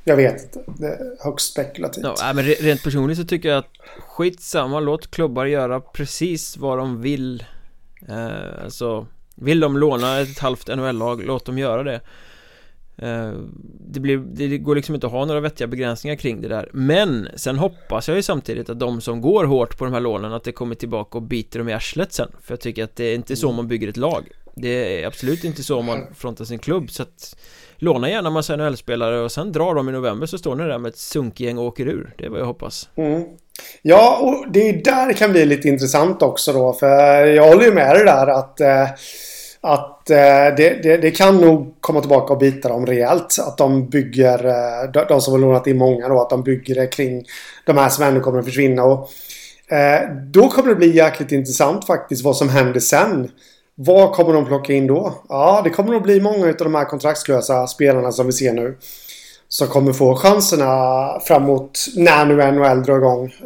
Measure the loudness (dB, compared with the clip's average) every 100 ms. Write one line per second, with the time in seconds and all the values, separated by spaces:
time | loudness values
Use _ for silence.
0 | 0 2 2 0 -12 -18 -16 -14 -12 -12
1 | -16 -12 -10 -8 -8 -6 -8 -10 -12 -10
2 | -10 -6 -6 -4 -2 -2 -2 -2 -4 -4
3 | -4 -6 -6 -6 -4 -4 -6 _ -20 -20
4 | -16 -6 -6 -6 -8 -6 -4 -4 -4 -6
5 | -8 -6 -6 -4 -4 -4 -4 -6 -10 -12
6 | -12 -8 -8 -8 -12 -10 -6 -6 -6 -8
7 | -6 -6 -8 -12 -16 -20 -20 -20 -20 -20
8 | -18 -14 -12 -12 -14 -16 -18 -12 -10 -10
9 | -12 -20 -20 _ -2 0 0 0 0 0
10 | -2 -4 -6 -6 -6 -6 -8 -8 -6 -6
11 | -6 -6 -8 -8 -8 -8 -6 -6 -6 -10
12 | -14 -20 -20 -20 _ _ -20 -20 -20 -16
13 | -10 -8 -10 -12 -16 -20 -20 -20 -16 -8
14 | -4 -4 -6 -8 -6 -6 -2 -4 -4 -8
15 | -8 -6 -4 -4 -6 -8 -10 -8 -8 -8
16 | -10 -8 -8 -8 -10 -10 -10 -4 -2 0
17 | 0 -4 -8 -10 -8 -4 -4 -6 -10 -8
18 | -4 -4 -4 -6 -8 -10 -10 -8 -6 -6
19 | -8 -4 0 0 2 0 -2 -6 -8 -6
20 | -4 -6 -8 -12 -12 -12 -12 -10 -10 -10
21 | -10 -12 -10 -10 -10 -10 -8 -8 -8 -8
22 | -8 -8 -10 -12 -16 -14 -12 -10 -10 -8
23 | -6 -6 -6 -6 -4 -4 -6 -8 -8 -6
24 | -6 -6 -10 -18 -20 -12 -8 -6 -6 -6
25 | -8 -8 -6 -6 -8 -10 -6 -6 -6 -8
26 | -12 -14 -14 -14 -14 -12 -6 -6 -6 -12
27 | -14 _ -20 -20 -20 -20 -20 _ -2 -2
28 | -2 -4 -4 -4 -4 -4 -6 -6 -8 -6
29 | -4 -4 -6 -8 -8 -4 -2 -2 -4 -6
30 | -6 -6 -8 -10 -8 -6 -6 -6 -8 -12
31 | -10 -6 -6 -8 -8 -6 -8 -6 -8 -8
32 | -10 -14 -12 -8 -8 -10 -14 -16 -14 -6
33 | -4 -4 -6 -16 _ -20 -20 -6 4 6
34 | 8 4 0 -2 0 2 2 2 0 0
35 | 0 0 2 4 4 2 0 0 0 2
36 | 2 2 0 0 -2 0 0 2 4 6
37 | 6 6 6 8 10 10 8 6 6 6
38 | 6 4 4 0 -2 0 2 4 0 -4
39 | -16 -18 -18 -18 -20 -8 -2 -2 -2 -12
40 | 2 6 8 8 6 4 4 4 2 2
41 | 2 4 4 8 6 6 2 -8 -4 -2
42 | 4 2 4 2 2 0 -4 -4 -2 0
43 | 2 0 0 -4 -4 0 2 2 0 -2
44 | 0 2 4 4 0 -2 -2 -6 -2 0
45 | 2 2 2 2 4 4 2 2 2 2
46 | 2 0 2 0 -2 -4 -2 -4 -2 -4
47 | -6 -6 -12 -18 -20 -6 0 4 4 4
48 | 2 2 0 -2 -2 0 2 4 2 2
49 | -2 -18 -20 -20 -20 -20 -4 2 4 2
50 | 0 -8 2 6 6 6 2 4 6 6
51 | 4 2 -2 -2 -2 0 0 0 -2 -4
52 | -4 -4 -2 0 2 2 2 0 0 2
53 | 2 0 -6 -12 _ _ _ -4 4 6
54 | 6 4 2 2 2 -2 0 0 2 0
55 | -2 -8 -8 2 4 4 2 0 0 0
56 | 2 2 2 2 0 0 -2 -2 -2 -2
57 | -2 -2 0 -2 0 0 -2 0 2 2
58 | 0 -2 -2 -2 -2 -2 -4 -10 -18 -20
59 | -20 -20 -20 -20 _ -4 -2 2 2 4
60 | 2 4 4 4 2 0 2 2 0 0
61 | -2 -6 2 4 4 0 -2 -8 -6 2
62 | 4 6 4 4 4 4 4 2 2 2
63 | 2 0 -4 -12